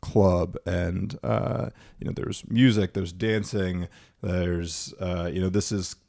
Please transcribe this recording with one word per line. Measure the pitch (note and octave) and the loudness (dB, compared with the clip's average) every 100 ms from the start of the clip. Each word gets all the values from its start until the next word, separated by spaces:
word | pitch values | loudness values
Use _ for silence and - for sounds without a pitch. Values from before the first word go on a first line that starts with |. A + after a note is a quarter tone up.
club. | - - F#2+ F2+ F2 - - | 0 4 6 6 2 -4 -4
And, | F2+ F2 F2+ G2 - | -2 0 -2 -4 -6
uh, | A#2 A2+ - - - - - - | -2 0 0 -2 -4 -8 -20 -10
you | - | -8
know, | |
there's | - - - - | -6 -6 -8 -2
music, | A2+ B2+ G#2+ F#2+ | 6 6 6 2
there's | - F2+ | 0 -6
dancing, | F2+ A2 A2 G2+ G#2+ F#2 F2+ F2 - - _ | -2 0 0 0 -2 0 -2 -6 -10 -20 _
there's, | G2+ F2+ F2 F2 E2+ D#2 - - | -4 0 0 0 -4 -8 -10 -8
uh, | F#2 F2+ F2 | -4 -2 -2
you | E2+ | 0
know, | F#2 | 0
this | F#2+ - | 0 0
is | G#2 F2+ - | -4 -4 -10